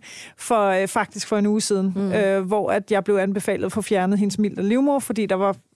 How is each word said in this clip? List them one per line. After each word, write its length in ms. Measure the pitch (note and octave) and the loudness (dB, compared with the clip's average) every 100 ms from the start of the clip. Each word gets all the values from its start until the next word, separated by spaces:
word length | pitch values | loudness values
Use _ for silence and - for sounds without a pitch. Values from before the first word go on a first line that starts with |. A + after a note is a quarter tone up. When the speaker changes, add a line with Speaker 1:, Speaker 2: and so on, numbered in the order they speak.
| - | -6
Speaker 1:
<laughs> 400 | - - - - | -16 -20 -14 -2
for, 160 | A3+ G3+ | 2 4
øh, 220 | F#3+ F#3+ | 2 0
faktisk 380 | A#3 G3+ G3+ - | -2 -4 -6 -4
for 80 | G#3+ | 0
en 80 | G#3 | 2
uge 140 | G#3+ | 0
siden, 320 | - G3 F#3+ F#3 | 0 0 0 -2
Speaker 2:
Mm. 160 | G3 | -2
Speaker 1:
øh, 300 | G3+ G3 G3 F#3 | 0 2 0 0
hvor 240 | G#3 - | -2 0
at 200 | G3 G3+ | -2 0
jeg 140 | G3+ | 0
blev 120 | F#3+ G3+ | 2 0
anbefalet 500 | G3 G3+ G#3 G3 F#3+ | 0 -2 -2 -2 -2
at 60 | |
få 100 | A3 | -4
fjernet 360 | F#3+ G3 F3+ G3+ | 0 0 2 2
hendes 200 | G3+ G3 | 0 0
milt 200 | G#3 - | -2 0
og 60 | |
livmor, 340 | G3 A#3+ C#4+ C#4 | 0 2 2 0
fordi 280 | - A3 G3+ | -2 -4 -2
der 80 | F#3+ | 0
var, 200 | G3 G3 _ | 0 -2 _